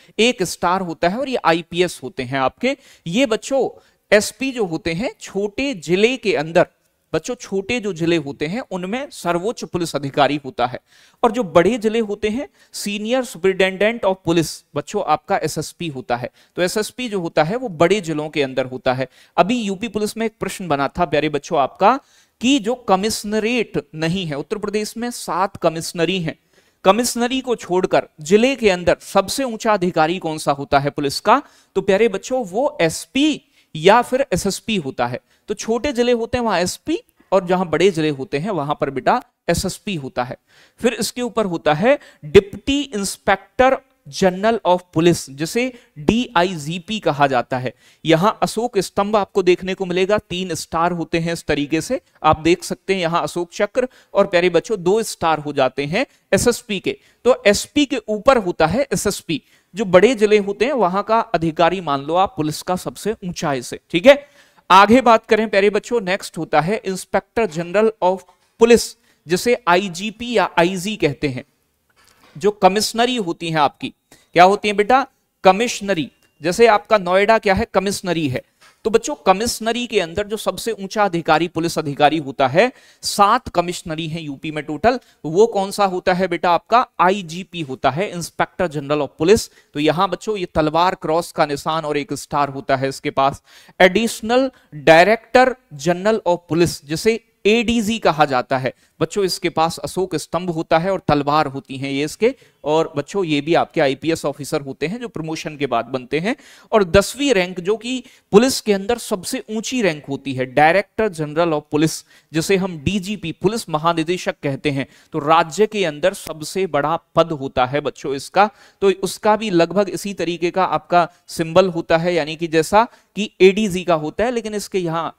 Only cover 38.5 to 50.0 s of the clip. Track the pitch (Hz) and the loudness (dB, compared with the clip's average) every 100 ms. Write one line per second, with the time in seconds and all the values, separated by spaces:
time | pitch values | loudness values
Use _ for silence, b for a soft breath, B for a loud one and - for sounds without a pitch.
38.5 | 180 139 143 143 139 117 233 - _ - | -4 -4 -2 -4 -2 0 0 -2 _ -4
39.5 | 170 190 - 220 175 131 - 123 - _ | -2 -4 -6 -8 -6 -6 -6 -6 -8 _
40.5 | b b b 233 233 214 - 240 226 202 | b b b 0 0 -4 -4 -4 -2 -2
41.5 | 165 151 151 226 285 B B 151 190 - | 0 0 2 2 2 B B 4 4 4
42.5 | 202 - 277 285 208 196 - - 196 - | -4 -4 -2 -2 -6 -6 -4 -2 -2 -2
43.5 | - 254 262 _ _ 147 - 190 185 214 | 0 2 0 _ _ -12 -2 0 0 -2
44.5 | 233 170 180 - 165 170 165 - 139 160 | 0 0 0 -2 2 2 2 -4 -8 -4
45.5 | 233 254 - B 151 147 226 247 170 185 | -2 -4 -6 B -8 -2 0 0 0 0
46.5 | 175 143 180 185 214 165 143 143 127 117 | -2 -8 -8 -6 -4 -2 2 2 2 0
47.5 | 131 127 - b b 156 160 202 - 180 | -4 -6 -10 b b 2 4 2 0 -2
48.5 | - 240 196 175 - 202 214 190 202 180 | -2 -2 -2 -2 -2 0 0 0 0 2
49.5 | 175 185 190 185 175 | 2 0 -6 -4 -2